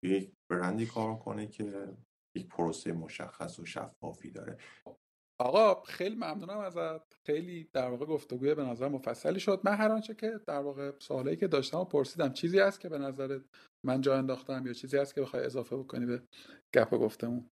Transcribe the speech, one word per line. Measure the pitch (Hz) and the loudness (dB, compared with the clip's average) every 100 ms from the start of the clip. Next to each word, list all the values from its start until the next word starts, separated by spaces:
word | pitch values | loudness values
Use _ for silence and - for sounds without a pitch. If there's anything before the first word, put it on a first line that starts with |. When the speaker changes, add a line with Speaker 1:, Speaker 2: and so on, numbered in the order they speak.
Speaker 1:
یک | 90 95 95 _ _ | 2 0 0 _ _
برندی | 90 90 104 117 | -2 0 0 -2
کار | 113 110 113 | -2 -2 -4
کنه | - 107 107 | -6 -8 -8
که | - 104 98 98 - - _ _ - | -6 -8 -6 -12 -14 -20 _ _ -12
یک | - | -12
پروسه | - 82 82 - | -2 -2 -2 -6
مشخص | 82 80 - 78 - 87 - | -6 -6 -10 -12 -10 -12 -10
و | |
شفافی | 82 - 65 _ - - - | -10 -8 -10 _ -14 -12 -14
داره. | - - - - - - - _ _ _ _ | -14 -14 -14 -18 -20 -20 -20 _ _ _ _
Speaker 2:
آقا، | 123 170 220 - | 4 8 8 6
خیلی | - - 180 220 | -2 -4 -4 -4
ممنونم | 165 156 165 208 | -6 -6 -8 -8
ازت. | 196 170 165 160 _ _ - | -6 -4 -6 -6 _ _ -2
خیلی | 147 175 175 160 | -2 -2 -10 -6
در | - 127 | -2 -2
واقع | 123 151 | -2 -2
گفتگوی | 156 - 123 135 | -2 -2 0 2
به | 156 | 2
نظر | 135 117 135 | 0 -2 -2
مفصلی | 139 127 117 151 185 | -2 -4 -2 0 0
شد. | - 190 | 2 2
من | 196 | 4
هر | 208 214 | 4 4
آنچه | 220 220 | 2 -2
که | 220 220 220 - | -6 -6 -6 -4
در | 143 | -4
واقع | 143 135 139 139 | -2 -4 -6 -8
سوالایی | - 139 131 165 | -6 -2 0 0
که | 190 | 2
داشتم | 156 131 165 | 2 2 -2
و | |
پرسیدم. | 180 147 131 165 147 | 2 2 2 0 0
چیزی | 127 170 185 | 0 2 6
هست | 196 196 | 6 4
که | 180 | -8
به | 156 | -6
نظرت | 139 135 135 135 131 - - _ 135 | -6 -4 -4 -6 -8 -20 -20 _ 0
من | 131 | 4
جا | 135 135 | 6 4
انداختم | 131 131 - 135 127 | 4 -2 -4 -6 -6
یا | |
چیزی | 117 131 139 | -8 0 2
هست | 139 | 2
که | - | 0
بخوای | 131 127 | -2 -2
اضافه | 127 127 117 135 | -2 -2 -4 -6
بکنی | 131 - 120 | -4 -4 -2
به | 123 - - - - _ | -4 -6 -20 -20 -20 _
گپ | - 110 | 4 6
و | 120 | 4
گفتمون؟ | 113 - 120 120 117 | 2 0 -4 -4 -6